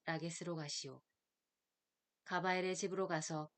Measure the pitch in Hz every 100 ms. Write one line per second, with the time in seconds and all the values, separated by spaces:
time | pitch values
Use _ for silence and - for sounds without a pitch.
0 | - 165 165 165 175 165 147 - 139 131
1 | _ _ _ _ _ _ _ _ _ _
2 | _ _ - 180 185 185 185 180 196 185
3 | 185 165 160 160 151